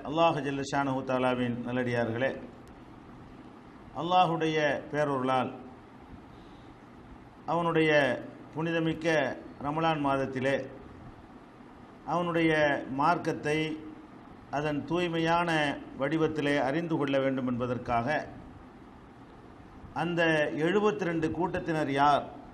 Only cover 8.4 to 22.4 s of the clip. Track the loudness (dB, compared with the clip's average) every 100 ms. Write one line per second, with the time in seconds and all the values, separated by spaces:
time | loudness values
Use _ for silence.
8.4 | -12 -6 -2 0 0 0 2 2 2 -4
9.4 | -12 -8 -4 0 0 2 2 0 0 0
10.4 | 0 0 -4 -12 -16 -18 -18 -18 -20 -20
11.4 | -20 -20 -20 -20 -20 -18 -4 -2 0 2
12.4 | 4 4 4 2 -2 0 2 2 0 -4
13.4 | -2 0 -2 -4 -10 -18 -20 -20 -20 -20
14.4 | -6 -4 -2 -4 -2 -2 0 0 2 2
15.4 | 2 2 0 -2 -8 -4 -2 2 0 0
16.4 | 0 2 2 0 0 0 2 2 2 0
17.4 | -2 -2 -2 -2 0 0 2 -2 -4 -12
18.4 | -16 -18 -20 -20 -20 -20 -20 -20 -20 -20
19.4 | -20 -20 -20 -18 -10 -4 -2 2 4 4
20.4 | 2 2 2 4 2 2 0 0 0 0
21.4 | -2 -2 -2 -2 0 4 6 4 0 -12